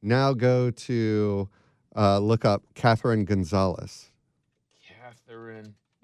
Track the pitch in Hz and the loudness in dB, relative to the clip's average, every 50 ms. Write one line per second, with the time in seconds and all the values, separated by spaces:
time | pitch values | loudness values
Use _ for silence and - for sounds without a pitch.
0 | - 104 120 131 135 135 135 113 127 127 127 123 123 123 117 - - - 123 117 | -4 0 0 2 2 2 0 2 2 2 2 2 2 -2 -4 -6 -8 -4 -2 -2
1 | 113 110 107 107 104 104 101 98 98 98 _ _ _ _ _ _ _ _ - 107 | 0 0 0 0 0 0 -2 -2 -4 -8 _ _ _ _ _ _ _ _ -2 2
2 | 104 98 101 101 104 107 113 113 - 110 101 98 _ _ - - - 120 113 110 | 2 2 4 2 2 2 0 2 2 2 0 0 _ _ -8 0 2 2 2 2
3 | - 123 113 110 101 85 107 95 90 78 101 95 95 92 82 - 95 92 - - | 0 -2 0 0 0 0 0 -2 -2 0 0 0 0 0 -2 -6 -10 -14 -16 -20
4 | - _ _ _ _ _ _ _ _ _ _ _ _ _ _ _ _ - - - | -20 _ _ _ _ _ _ _ _ _ _ _ _ _ _ _ _ -20 -20 -20
5 | 123 123 120 _ _ - 113 113 113 113 110 110 107 107 104 _ _ _ _ _ | -20 -20 -20 _ _ -20 -20 -18 -16 -16 -16 -16 -18 -20 -20 _ _ _ _ _